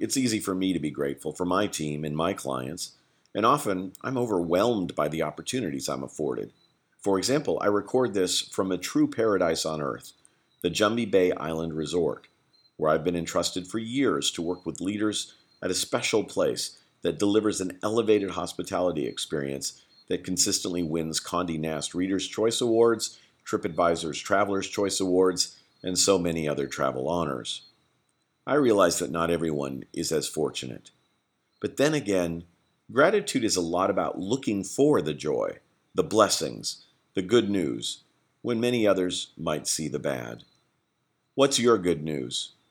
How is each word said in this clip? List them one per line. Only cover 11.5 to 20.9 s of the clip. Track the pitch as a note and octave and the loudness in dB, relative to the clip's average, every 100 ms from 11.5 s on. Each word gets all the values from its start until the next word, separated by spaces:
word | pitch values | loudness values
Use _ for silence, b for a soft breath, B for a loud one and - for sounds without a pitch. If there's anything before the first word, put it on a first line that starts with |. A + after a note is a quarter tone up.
| D#2+ E2 | -4 -4
Resort, | D#2 D2+ E2+ E2 - - _ _ _ _ _ | -4 -2 0 0 -2 -12 _ _ _ _ _
where | D#2 | 2
I've | D#2+ | 2
been | D#2 F2 | 2 -2
entrusted | E2+ F2+ F2 - F2+ | -2 -2 -2 -4 -6
for | A2+ | -8
years | A2+ B2+ C3 D2+ C#2+ | -4 0 2 2 -2
to | - | -4
work | E2+ F2+ - | -6 -4 -6
with | D2 | -6
leaders | F2+ G#2 G#2+ G2+ - B B _ | -4 -2 -2 -2 -8 B B _
at | F#2 | -4
a | F2+ | -2
special | - B2 - A2 | -2 -2 0 0
place | F#2+ - E2+ A1+ - B B B | 0 0 0 0 -6 B B B
that | F2 D#2 | -4 0
delivers | G2+ G#2 G#2+ F#2+ | 2 4 2 -2
an | F#2 - | -6 -4
elevated | G#2+ A2+ G#2+ G#2+ G2 | 0 0 4 4 2
hospitality | F2+ F2 - F2+ F#2 F2+ D#2+ B1 | -4 -6 -6 -4 0 0 0 -4
experience | - - D#2+ C#2 C2+ - b b b _ | -6 -6 -4 -4 -6 -8 b b b _
that | - | -6
consistently | C#3 C3 - F#2+ - F2 | -4 0 0 0 -2 -4
wins | E2+ | -2